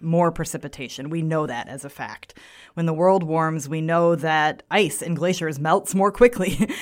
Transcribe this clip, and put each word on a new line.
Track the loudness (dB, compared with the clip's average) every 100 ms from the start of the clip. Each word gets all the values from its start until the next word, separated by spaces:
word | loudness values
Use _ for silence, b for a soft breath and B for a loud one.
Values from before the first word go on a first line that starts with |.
more | 0 2 2
precipitation. | 0 -6 -8 -10 -12 -12 -10 -6
We | -4
know | 0 0 -2
that | -6 -8
as | -12
a | -14
fact. | -12 -12 -12 -18 B B B B -4
When | -2
the |
world | 2 4 4
warms, | 2 0 0 -2 -4
we | -4
know | 0 4 4 2
that | 2 2 2 -2 -2
ice | 0 0 -2
and | -4 -2
glaciers | -2 -2 -4 -2
melts | 2 2 2 0
more | 0
quickly | 6 4 4 -2 0 -2 B